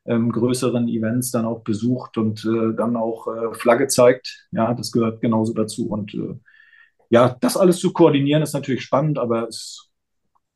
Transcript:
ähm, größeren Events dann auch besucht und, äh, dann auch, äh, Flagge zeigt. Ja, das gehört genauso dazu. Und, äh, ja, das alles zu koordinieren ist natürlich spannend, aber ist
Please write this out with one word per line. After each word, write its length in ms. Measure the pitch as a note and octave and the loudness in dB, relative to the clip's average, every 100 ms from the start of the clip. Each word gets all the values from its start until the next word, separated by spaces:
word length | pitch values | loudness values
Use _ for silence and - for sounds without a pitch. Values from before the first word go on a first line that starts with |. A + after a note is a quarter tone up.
| - | -4
ähm, 260 | A#2 A#2 | 0 0
größeren 560 | A2 B2 B2+ B2+ A#2+ A#2+ | 0 0 0 0 0 -2
Events 420 | A#2 A2 B2 B2+ | -2 -2 -2 -2
dann 160 | A#2+ A2+ | -2 -2
auch 160 | A#2 | -4
besucht 560 | - G2+ A#2 B2+ - - | -4 -2 0 -2 -4 -2
und, 260 | A2 A2 | -2 -2
äh, 300 | A2 A2+ A2 A2+ | -2 0 0 0
dann 200 | A#2 A#2+ | -2 -2
auch, 300 | A2+ A2+ - | -4 -6 -8
äh, 260 | A2+ A2+ | -6 -6
Flagge 340 | G#2+ A#2+ A#2+ C3+ | -4 2 2 2
zeigt. 600 | - B2 B2 - - - | 4 6 4 -2 -18 -10
Ja, 220 | - A2+ | -2 0
das 180 | A#2+ G#2+ | -2 -2
gehört 280 | A#2+ A2+ A2+ | 0 0 -2
genauso 340 | B2 A2+ A2 | 0 0 0
dazu. 340 | A2 A2 - A2+ | -2 -4 -4 -6
Und, 260 | G#2+ G2+ | -6 -6
äh, 200 | - - - _ _ _ _ _ _ - | -8 -8 -10 _ _ _ _ _ _ 2
ja, 260 | A#2 B2 - | 4 4 2
das 160 | B3+ - | -2 4
alles 220 | F#3+ F3 | 4 4
zu 140 | F#3 | 0
koordinieren 500 | - D#3+ C#3 C#3 D3+ | 4 4 6 2 2
ist 120 | D3 | 0
natürlich 280 | C#3 C3+ A#2+ | -4 -4 -6
spannend, 360 | - C3 D#3 C#3 | 0 0 0 0
aber 300 | A#2 A2+ A#2 | -2 -2 -4
ist 420 | - - - - _ _ _ _ _ _ | -10 -16 -18 -20 _ _ _ _ _ _